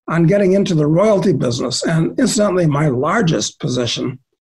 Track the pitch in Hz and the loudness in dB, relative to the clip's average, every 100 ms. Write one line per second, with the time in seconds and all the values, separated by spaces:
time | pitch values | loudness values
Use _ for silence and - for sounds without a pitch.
0 | - 165 165 202 190 196 196 160 147 160 | -6 0 2 2 2 2 2 0 2 2
1 | 220 190 190 131 131 117 123 - - 160 | 2 2 2 0 -2 -2 -4 -4 -2 0
2 | 165 - 220 - 208 180 160 143 156 123 | 0 0 0 0 0 2 0 0 0 0
3 | 147 220 170 113 - - 143 127 120 131 | 0 0 0 -2 -4 -8 -6 -4 -4 -4
4 | 123 127 _ _ | -8 -10 _ _